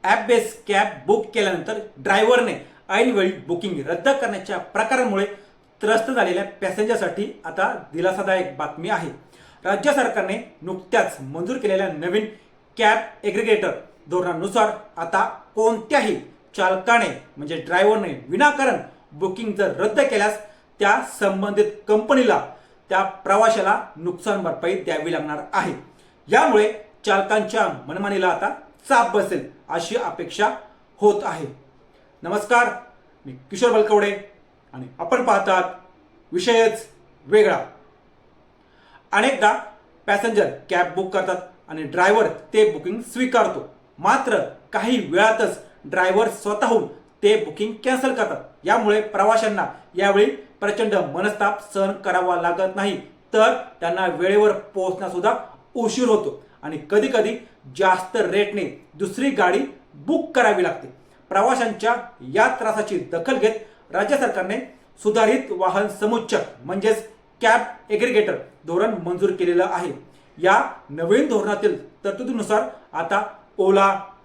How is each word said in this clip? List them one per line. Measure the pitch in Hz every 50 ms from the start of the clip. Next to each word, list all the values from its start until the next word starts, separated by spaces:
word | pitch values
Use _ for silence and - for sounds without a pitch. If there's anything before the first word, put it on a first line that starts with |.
| -
ॲप | 185 214 233 214
बेस | 208 240 220 - - - - -
कॅब | - 202 190 214 202 - 147 131
बुक | 156 214 226 220 - -
केल्यानंतर | 226 202 190 180 170 160 - 220 208 - - -
ड्रायव्हरने | - 131 - 190 214 220 240 247 240 233 202 143 123 - - - - _ -
ऐनवेळी | 190 214 247 254 226 196 190 180 - 131 127
बुकिंग | 139 175 170 - 196 170 143 135
रद्द | 156 175 - - 269
करण्याच्या | 277 269 247 214 202 185 190 - 196
प्रकारांमुळे | 175 - - - 220 226 226 262 254 247 226 196 196 202 196 - - - _ _ _ _ _ _ _
त्रस्त | - 208 226 220 226 269
झालेल्या | 254 240 196 180 175 190 196 196 - -
पॅसेंजरसाठी | 196 185 185 214 214 220 233 202 196 165 - 190 208 - - - -
आता | 165 165 190 190 233 - - - - -
दिलासादायक | 160 175 190 185 196 185 190 190 180 - - -
बातमी | - 151 147 - - 165 208
आहे. | 208 170 165 143 - - - _ _ _ - - _ _ -
राज्य | 180 202 196 - 294 277
सरकारने | 277 240 - - 214 185 185 202 - - - - _
नुकत्याच | 156 180 190 185 - - - 214 - - - - 135
मंजूर | 131 143 165 175 190 254
केलेल्या | 262 214 208 190 190 196 180 151
नवीन | 147 160 180 180 214 214 214 - - _ _ _ _ _ _ _
कॅब | - 220 214 226 226 - - - - -
ॲग्रिगेटर | 208 190 208 233 226 208 - 190 165 - - - - _ _ _ 147
धोरणानुसार | 165 180 180 180 165 160 180 196 196 233 220 208 - - - - _
आता | 165 170 165 - 190 220 - - - - _ _
कोणत्याही | 214 220 220 226 208 - - - 190 214 214 - - - - - _ _ _ _
चालकाने | - 190 185 190 185 185 240 233 233 214 160 127 - - - _
म्हणजे | 139 147 147 165
ड्रायव्हरने | 160 - 165 175 185 196 208 220 214 196 165 139 127 - 127
विनाकारण | 170 220 294 294 285 294 269 247 - - - - - _ _ _
बुकिंग | - 147 185 185 185 - 233 214 196
जर | 190 196 - - -
रद्द | 190 214 - 294
केल्यास | 269 - 226 202 202 214 208 - - - - _ _ _ _ _
त्या | 202 196 214 254 254 - - -
संबंधित | 208 196 190 190 202 202 202 208 208 208 - - -
कंपनीला | - 214 214 226 - 277 262 240 220 180 - - - - - _ _ _ _ _ _
त्या | 185 190 196 - - - -
प्रवाशाला | 185 196 196 - - - 202 190 196 214 226 - - -
नुकसान | 151 165 175 175 - - 214 196 190 175
भरपाई | 165 160 - - 170 196
द्यावी | 196 - - 156 147 151 170
लागणार | 165 151 147 151 151 143 - - -
आहे. | 190 - 180 127 - - - _ _ _ _ _ _ _
यामुळे | 139 208 262 320 311 226 214 214 214 - - - - _ _ -
चालकांच्या | 214 196 196 196 - 214 214 208 - - 226 196 175 143 127 127
मनमानीला | 135 160 185 202 202 196 190 185
आता | 180 165 - - - - - - - _ _ _ -
चाप | 277 240 233 233 -
बसेल | 208 185 - 185 143 127 - - - _ -
अशी | 156 170 - - 214
अपेक्षा | 247 - 175 - - 175 - - - 208 214 - - - - - _ _ _ _ _
होत | 202 208 196 - -
आहे. | - 160 160 147 135 - - _ _ _ _ _ _ _ _ _ _ _ _ -
नमस्कार, | 170 196 208 208 - 247 240 240 226 - - - - _ _ _ _ _ _ _
मी | 135 131 - - _
किशोर | 202 190 247 240
बलकवडे | 220 220 208 214 214 208 202 202 202 - - - - _ _ _ _ _ _ _ -
आणि | 127 127 - - -
आपण | 170 170 254 247 247
पाहतात | 247 202 196 196 202 185 180 180 - - - - - _ _ _ _ _ _ _ _
विषयच | 160 180 185 240 233 226 226 220 220 - - - _ _ _ _ _ _ _
वेगळा. | 131 196 214 214 - - 135 - - - - - _ _ _ _ _ _ _ _ _ _ _ _ _ _ _ _ _ _ _ _ _ - - _ _
अनेकदा | - 202 233 269 269 - 214 208 233 269 - - - - _ _ _ _ _
पॅसेंजर | - 202 202 - 226 214 202 175 - - - - -
कॅब | 185 175 175 170 160
बुक | 185 185 185 -
करतात | 196 - 214 180 - - - - _ _ -
आणि | 160 160 156
ड्रायव्हर | 139 - 180 180 196 214 226 208 165 - - - - -
ते | 214 214 214
बुकिंग | - 151 - 180 196 233 -
स्वीकारतो, | - - 240 254 254 254 233 - - - 131 - - - _ _ _ _ -
मात्र | 160 196 247 269 262 254 214 180 135 - - - _ _ -
काही | - 202 233 254 220 185 135
वेळातच | 156 185 214 220 - - - 180 151 - - - _ _ -
ड्रायव्हर | 147 - 185 185 185 190 208 226 214
स्वतःहून | - - - 202 208 208 254 226 233 208 - - - - _ _ _ _ -
ते | 202 220 220 -
बुकिंग | - - - 208 226 226 - -
कॅन्सल | 254 262 254 262 262 254
करतात. | - 208 180 151 - - - _ _ -
यामुळे | 175 220 233 214 208 208 214
प्रवाशांना | 208 - - 196 196 208 226 226 220 214 208 190 156 - - - - - -
यावेळी | 175 196 202 196 196 214 262 - - - - _ _
प्रचंड | 202 202 208 - 226 208 202 190 151 139 143
मनस्ताप | 175 190 208 202 - 202 202 208 - - - -
सहन | 196 196 190 196 -
करावा | - 196 180 180 180 180 175 170
लागत | 170 175 170 185 190 190 190
नाही, | 202 196 202 190 - - - - _ _ _ -
तर | 214 220 226 - - - - - _
त्यांना | 170 170 175 190 190 175
वेळेवर | 156 151 175 190 202 208 214 208 190 - - - -
पोहोचण्यास | 196 185 190 180 185 196 180
सुद्धा | 185 175 180 220 233 - - - - - _ _ _
उशीर | 254 226 208 - 254 247
होतो | 226 214 208 - 143 - - - _ _ _ -
आणि | 151 160 147 - -
कधीकधी | 196 214 247 - - 220 - 214 226 226 - _ _ _ _ 135 131
जास्त | - 185 185 - - - - -
रेटने | - 147 143 180 202 202 202 208 208 170 135 - - - _ _
दुसरी | 147 196 185 - - 262 277
गाडी | 208 - 190 180 190 226 277 - - - _ _ - 143 143
बुक | 196 320 - - - -
करावी | 254 233 214 208 190 180
लागते. | 165 180 - - - - _ _ _ _ _ _ _
प्रवाशांच्या | 190 196 226 254 254 254 240 220 208 - 214 226 240 240 - - - _ 127 127 143
या | 202 226 254 254 -
त्रासाची | 226 220 - 214 208 - 202 156 139 -
दखल | 170 165 - - 254
घेत | 208 202 220 220 - - - - _ _ _ -
राज्य | 180 202 - 285
सरकारने | - 247 214 - 190 180 185 214 254 254 - - _ _ _ _ _
सुधारित | - 214 208 226 220 214 262 254 - -
वाहन | 190 180 185 185 185 202 208 202 - -
समुच्चक | 208 214 233 226 226 - 220 165 139 - - - 123
म्हणजेच | 151 185 196 196 220 214 214 - - - _ _ _ _ _
कॅब | 233 220 226 233 220 - - - - -
ॲग्रिगेटर | 214 190 240 254 247 214 - 190 - - - - _ _ _
धोरण | 160 170 180 214 226 214 175 165
मंजूर | 175 180 180 196 190
केलेलं | - - 180 175 170 175 190 -
आहे. | - 175 180 165 135 - - - _ _ _ _ _
या | - 165 185 196 226 - - - - - -
नवीन | 139 156 170 170 208 262 302
धोरणातील | 294 233 208 196 208 202 190 208 196 156 - - - _ _ -
तरतुदीनुसार | 202 196 240 254 262 247 220 202 - 214 180 - - - - - _ -
आता | 160 165 - 196 196 - - - - _ _ _ -
Ola | 185 190 190 202 196 196 190 - - - - _